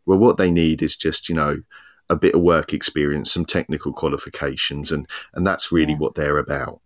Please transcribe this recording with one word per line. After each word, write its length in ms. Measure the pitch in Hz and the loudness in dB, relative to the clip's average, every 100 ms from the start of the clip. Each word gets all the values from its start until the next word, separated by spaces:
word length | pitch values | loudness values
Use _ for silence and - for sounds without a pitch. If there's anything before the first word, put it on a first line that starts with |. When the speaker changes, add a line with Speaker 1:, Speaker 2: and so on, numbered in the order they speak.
| - | 0
Speaker 1:
"Well, 120 | 95 | 4
what 200 | 117 - | 4 4
they 120 | 92 | 2
need 320 | 87 82 80 | 4 2 0
is 140 | 78 - | 0 0
just, 340 | 80 - - | 0 -2 -2
you 60 | 82 | -2
know, 260 | 73 71 - - - _ _ | -2 -4 -10 -20 -20 _ _
a 60 | 87 | 0
bit 180 | - | 4
of 80 | - | 4
work 320 | 87 82 73 | 4 4 0
experience, 580 | - - 78 73 73 - | -2 -2 0 -2 0 0
some 140 | - 85 | 0 0
technical 460 | 90 - 76 73 | -2 -2 -6 -6
qualifications, 1000 | - 80 71 - - 71 67 - 71 71 | -4 -4 -4 -8 -8 -6 -4 -4 -2 -4
and, 160 | 76 73 - - | -4 -6 -14 -14
and 120 | - 92 | -2 -2
that's 260 | 92 - | 0 0
really 220 | 85 76 | 2 2
Speaker 2:
Yeah. 60 | 76 | 0
Speaker 1:
what 160 | 76 - | -2 -2
they're 220 | 73 73 | -2 -2
about." 440 | - 71 67 - | -2 -6 -6 -12